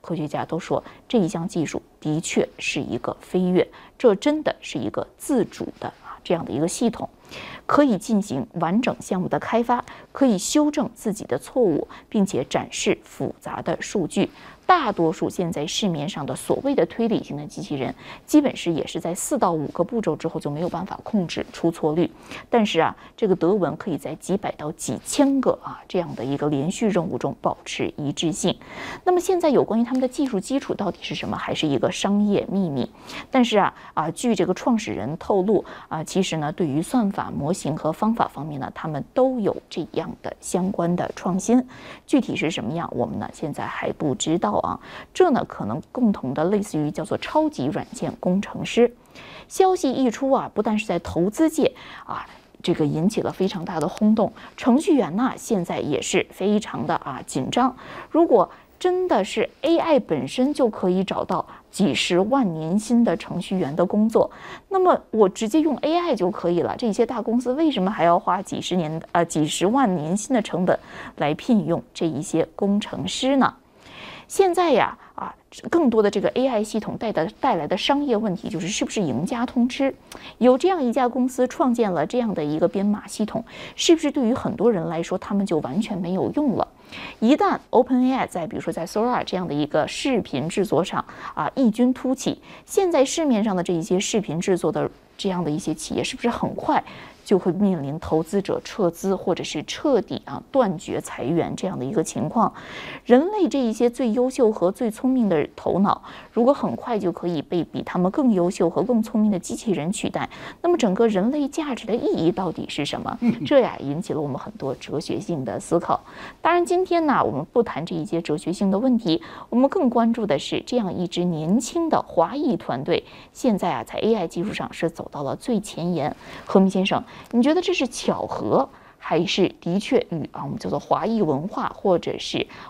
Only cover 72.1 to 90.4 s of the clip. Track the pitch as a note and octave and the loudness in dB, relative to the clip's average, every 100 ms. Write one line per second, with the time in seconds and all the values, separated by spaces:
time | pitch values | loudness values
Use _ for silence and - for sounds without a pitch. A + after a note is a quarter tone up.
72.1 | D3 - D#3+ - - G3+ G3+ - - F3+ | -2 -2 -2 -2 0 0 0 -2 -6 -6
73.1 | - B3+ C#4 G3+ - _ _ - - - | -2 2 4 2 0 _ _ -20 -18 -16
74.1 | - - - F#4+ E4+ E4+ A#3+ - - - | -18 -6 2 4 4 4 4 2 -4 -18
75.1 | - - - _ - - E4+ C#4 A3 G3+ | -12 -12 -14 _ -14 0 4 4 4 4
76.1 | G#3 - - C4 A3+ G#3+ A3 G3 - A3+ | 2 0 2 0 0 -2 -4 -4 -6 -2
77.1 | F3+ E3 - C#4+ F#3+ D3 F#3 - C#4+ D4 | -2 -2 -2 0 0 0 -2 0 0 2
78.1 | G#3+ A3 E3+ - D#3+ F#3 G#3+ C#4+ - E3 | 0 0 -4 -4 -4 -4 -2 -2 0 0
79.1 | A#2+ E3+ A#3+ B3+ B3 B3 - C4+ C4+ - | 0 -2 -2 -2 0 0 2 -2 -2 -16
80.1 | - - - B3 B3+ F4+ F#4 B3 A#3+ B3 | -18 -18 4 4 6 4 2 0 2 0
81.1 | B3 B3+ - B3 - C#4 A#3+ G#3 E3+ D#3+ | 0 -2 0 -2 2 2 2 2 0 0
82.1 | B3 A3+ E3+ D3 D#3 E3+ G3 G3+ G#3 - | 0 0 -2 -2 2 2 2 0 -2 -4
83.1 | - G#3+ - - - - - - D#4+ D4 | -4 -4 -4 -8 -16 -16 0 4 4 4
84.1 | C#4+ A3+ B3 - - A3 G3 E3 E3+ E3+ | 2 0 0 -2 2 2 2 -2 -4 -4
85.1 | F#3 - G3 G3 D#3+ C3 E3+ G#3+ F#3 F3 | -4 -2 -2 2 0 0 -2 -2 -4 -2
86.1 | F#3 A#2+ D4 D4 F3+ - - - - - | 0 0 0 0 0 -2 -8 -18 -16 -16
87.1 | - A3 D4+ G4 B3 - A3 C4 B3+ B3+ | 0 4 4 4 0 2 4 4 4 2
88.1 | C4 E3+ F3+ D#3 B2+ E3 D#3+ E3 G#3 B3 | 2 -2 -4 -6 -4 -4 -4 -4 0 0
89.1 | A#3 - F#3 F3+ D3 D3 E3 - - C#4+ | 0 -2 -4 -2 -2 0 0 0 -2 0
90.1 | A#3+ - C#3 | 0 0 -4